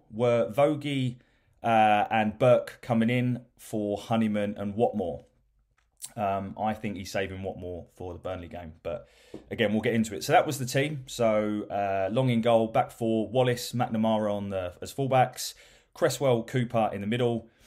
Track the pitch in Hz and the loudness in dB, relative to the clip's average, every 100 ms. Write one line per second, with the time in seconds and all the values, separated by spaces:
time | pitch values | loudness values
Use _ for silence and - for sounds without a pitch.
0 | _ 107 120 120 113 110 147 147 147 139 | _ 0 2 4 2 4 2 2 -2 -2
1 | 131 127 _ _ _ _ 113 113 107 104 | -2 -4 _ _ _ _ 2 6 6 6
2 | 98 110 107 98 127 120 - - - 113 | 4 2 2 4 6 6 2 -10 -2 0
3 | 113 123 123 123 - _ - 110 104 101 | 2 2 0 -2 -8 _ -8 -4 -2 -4
4 | - 113 110 104 104 104 101 101 123 107 | -2 0 0 0 -2 -4 -6 0 0 0
5 | 87 67 - _ _ _ _ _ _ _ | -6 -8 -14 _ _ _ _ _ _ _
6 | - - 101 98 98 - 107 110 107 92 | -14 -4 -2 -2 -6 -6 -4 -4 -6 -8
7 | 95 101 95 95 98 90 90 87 - - | -8 -6 -6 -6 -8 -8 -10 -12 -14 -14
8 | 90 85 90 90 85 85 85 82 87 85 | -14 -10 -10 -10 -12 -14 -16 -12 -10 -10
9 | - _ _ - - 107 107 107 117 113 | -12 _ _ -20 -8 0 2 2 0 0
10 | 107 101 - 165 156 131 127 139 147 151 | -2 -4 2 4 4 -2 -2 -2 -2 -4
11 | 127 - 113 107 107 107 101 101 101 98 | -10 0 2 2 0 -2 -4 -4 -2 -2
12 | 95 113 131 117 117 113 113 127 120 - | 0 0 2 2 4 4 4 0 -2 -2
13 | 113 113 101 123 127 120 - 123 120 113 | -2 0 0 2 2 0 -4 -4 -2 0
14 | 110 110 107 104 101 95 90 - 95 - | 2 2 0 -2 -4 -6 -6 -10 -12 -6
15 | 135 131 123 - - - - _ _ - | 0 2 2 0 -12 -12 -20 _ _ -2
16 | 160 131 139 117 113 131 117 113 107 101 | -2 0 2 2 0 -4 -2 0 0 -2
17 | 101 120 120 117 - _ | -4 0 0 -2 -8 _